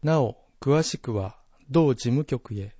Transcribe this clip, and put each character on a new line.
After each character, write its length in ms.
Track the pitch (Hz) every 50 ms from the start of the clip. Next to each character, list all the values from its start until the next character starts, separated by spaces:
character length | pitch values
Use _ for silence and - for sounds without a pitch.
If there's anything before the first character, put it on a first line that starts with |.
| -
な 160 | 151 160 156
お、 180 | 135 107 - _ _ _ _ _
詳 220 | - 135 143 156 160
し 140 | - -
く 160 | 151 - - 110
は 260 | 104 95 95 - - _ _ _ _ _ -
同 240 | 131 165 160 147 127
事 160 | 117 - 120
務 160 | 120 143 151
局 300 | - 143 127 _ - 110
へ 200 | 101 95 101 - -